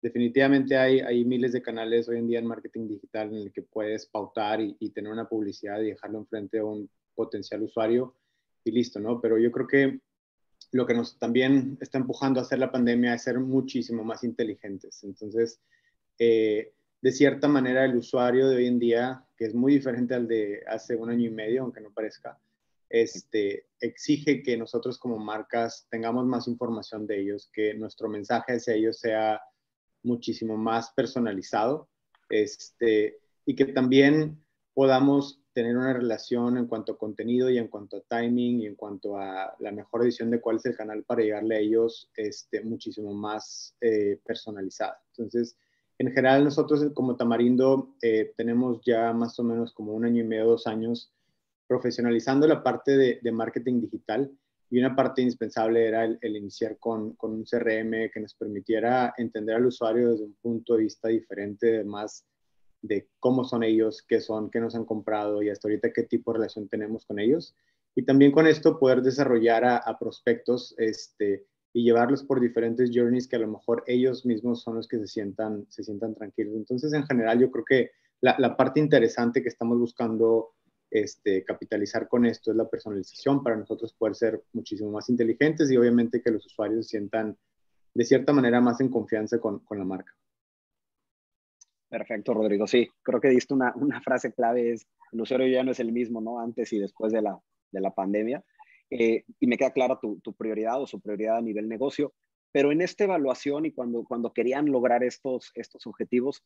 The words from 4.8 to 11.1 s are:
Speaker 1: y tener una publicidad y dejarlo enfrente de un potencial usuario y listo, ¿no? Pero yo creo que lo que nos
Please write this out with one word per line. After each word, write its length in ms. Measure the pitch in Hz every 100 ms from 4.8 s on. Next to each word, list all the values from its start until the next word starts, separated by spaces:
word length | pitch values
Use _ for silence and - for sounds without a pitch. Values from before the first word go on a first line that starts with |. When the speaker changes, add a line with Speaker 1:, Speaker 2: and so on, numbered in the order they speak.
Speaker 1:
y 120 | 107
tener 200 | - 104
una 160 | 110 110
publicidad 540 | 110 104 95 104 104
y 60 | 110
dejarlo 320 | 98 101 107
enfrente 380 | 104 110 98 110
de 60 |
un 260 | 107 107 98 _ _
potencial 500 | - 113 107 95 101
usuario 520 | 107 - 110 120 127 _ _ _ _ _
y 80 | -
listo, 300 | 110 117 104
¿no? 180 | 107 117
Pero 180 | 117 110
yo 140 | 120
creo 160 | 120 131
que 320 | 139 135 135 _ _ _ _ _ _ -
lo 140 | 127 120
que 80 |
nos 260 | 120 117